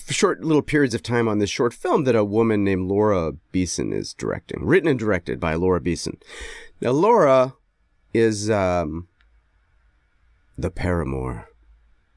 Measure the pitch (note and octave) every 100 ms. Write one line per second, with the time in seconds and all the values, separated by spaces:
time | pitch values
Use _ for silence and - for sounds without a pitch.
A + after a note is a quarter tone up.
0 | - D3 G3 A#2 C3 D3+ - D3+ C#3 A2
1 | - A#2+ A2+ G#2 G2+ - A#2+ - F#4 A#3+
2 | C3 A#2 G#2 G#2+ A2+ G#2+ G2 F#2+ F#2 G2
3 | G#2+ F#2+ D#2+ C#2+ _ F#2 F2+ - A1+ G1+
4 | G1+ - A1+ G1+ - - D#2 E3+ E3 C3
5 | A2 F2+ - B1+ E2 E2 F#2 F2 C#2 D#2
6 | - - - - - - - - A#2 C3+
7 | G3+ A#3 D3 C3 C3 - _ _ _ _
8 | _ A2+ A2+ G#2 G#2 G#2+ F#2 F2 D#2+ E2
9 | F2 _ _ _ _ _ _ _ _ _
10 | _ _ _ _ _ - F2 - F2+ F2
11 | C2+ C2+ B1+ A1+ - _ _ _ _ _
12 | _